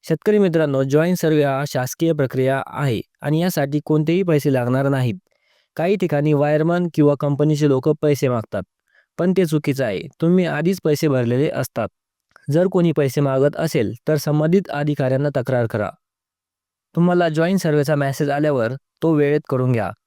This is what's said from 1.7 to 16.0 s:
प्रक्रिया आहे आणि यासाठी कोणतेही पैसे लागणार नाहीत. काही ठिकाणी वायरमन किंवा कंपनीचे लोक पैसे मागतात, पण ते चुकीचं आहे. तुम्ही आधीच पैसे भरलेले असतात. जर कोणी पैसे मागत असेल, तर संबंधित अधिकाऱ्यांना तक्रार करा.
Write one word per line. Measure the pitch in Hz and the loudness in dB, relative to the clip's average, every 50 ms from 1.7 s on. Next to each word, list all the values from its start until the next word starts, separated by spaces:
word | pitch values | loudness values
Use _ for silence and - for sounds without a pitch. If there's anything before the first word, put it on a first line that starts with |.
| - 135 127 131 - _ 165 165 | -4 -4 -4 -4 -4 _ -2 -2
प्रक्रिया | 165 147 135 123 - 131 131 131 135 135 - | 0 0 -2 -2 0 0 0 0 0 -2 -4
आहे | - - - 143 139 113 98 - _ _ _ | -8 -6 -4 -2 -2 -2 -2 -6 _ _ _
आणि | - 143 151 160 | -4 -2 0 0
यासाठी | 175 185 - 160 139 139 143 151 - | 0 -2 -2 -2 -2 -2 -2 -6 -2
कोणतेही | - 156 151 151 156 170 190 | 0 0 0 2 2 0 0
पैसे | 196 175 160 147 135 147 | 2 2 0 2 2 2
लागणार | 135 127 120 123 127 135 139 139 | 0 0 0 0 0 0 0 0
नाहीत. | 139 135 127 120 101 92 _ _ _ _ _ _ _ _ _ _ _ | 0 0 0 -2 -4 -6 _ _ _ _ _ _ _ _ _ _ _
काही | - 160 180 208 | -4 -2 0 0
ठिकाणी | 190 190 165 151 143 147 151 | 0 0 0 0 0 2 2
वायरमन | 151 139 147 147 151 151 160 165 170 175 180 170 - | 2 2 2 2 2 2 2 0 0 0 -2 -2 0
किंवा | - 147 143 143 - | 2 4 4 4 2
कंपनीचे | 151 143 143 135 147 156 156 143 151 147 | 0 -2 0 2 2 2 2 2 2 2
लोक | 135 131 127 156 | 2 2 2 0
पैसे | 151 - - 151 147 131 - 131 | 0 0 0 0 0 2 0 -2
मागतात, | 123 113 104 _ - 98 95 _ _ _ _ _ _ _ _ _ _ - | -2 -2 -4 _ -8 -8 -8 _ _ _ _ _ _ _ _ _ _ -2
पण | 170 185 185 | 0 0 2
ते | 190 185 | 2 0
चुकीचं | 156 160 151 147 151 135 139 131 | 0 0 -2 -2 -2 -2 -2 -2
आहे. | 110 98 85 - - _ _ | -2 -2 -4 -6 -10 _ _
तुम्ही | 160 165 180 185 180 | 0 2 2 2 2
आधीच | 160 143 147 156 180 196 180 _ | 0 -2 -2 -2 -2 -2 0 _
पैसे | 165 147 - 165 151 | -2 0 0 0 0
भरलेले | 135 127 120 117 123 127 147 160 | 0 0 0 0 0 0 0 -2
असतात. | - 131 131 - _ 117 110 98 _ _ _ _ _ _ _ _ _ - _ - | -2 -4 -6 -6 _ -6 -6 -6 _ _ _ _ _ _ _ _ _ -14 _ -2
जर | 139 165 185 | 0 2 2
कोणी | 190 190 185 170 170 | 2 2 2 2 2
पैसे | 151 160 143 135 - 151 | 2 0 -2 0 0 0
मागत | 147 139 131 135 135 147 - | 0 0 2 2 2 0 0
असेल, | - 156 156 - 147 110 98 113 - _ - | -2 -6 -2 0 -2 -2 -2 -4 -6 _ -2
तर | 156 | -2
संबंधित | 143 - 156 147 151 151 160 175 202 185 - | -2 0 0 0 0 2 2 2 2 0 -2
अधिकाऱ्यांना | - 143 151 151 147 - 135 127 131 135 143 147 131 | -6 -4 -4 -4 -2 -2 -2 -2 0 0 -2 -2 -2
तक्रार | 139 120 - 131 123 117 | -4 -2 0 0 -2 -2
करा. | 110 - 110 104 87 - _ | -2 -2 -4 -4 -4 -8 _